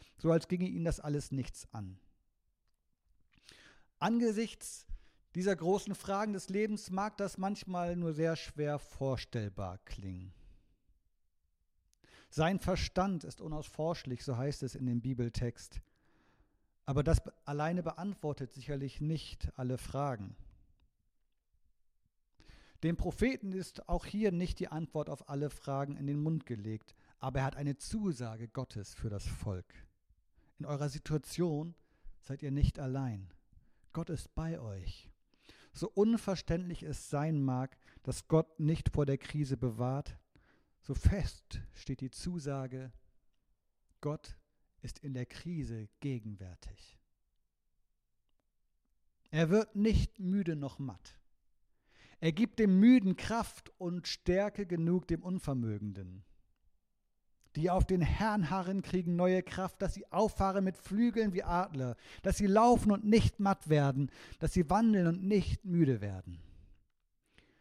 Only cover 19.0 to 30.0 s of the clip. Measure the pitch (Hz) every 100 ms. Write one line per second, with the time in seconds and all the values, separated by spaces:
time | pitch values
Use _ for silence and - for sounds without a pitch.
19 | 147 160 - - 160 - 127 127 - 135
20 | 143 117 98 107 - - - _ _ _
21 | _ _ _ _ _ _ _ _ _ _
22 | _ _ _ _ - - - - 160 170
23 | 175 - 233 262 196 185 175 - - 170
24 | - 202 214 175 180 - 180 156 165 151
25 | 147 143 - 143 147 - - 139 143 156
26 | 139 147 151 160 - 113 107 110 - -
27 | _ - 127 135 135 - 143 131 - 220
28 | 202 127 120 110 120 - 127 110 98 -
29 | 113 101 - - - 92 - - - _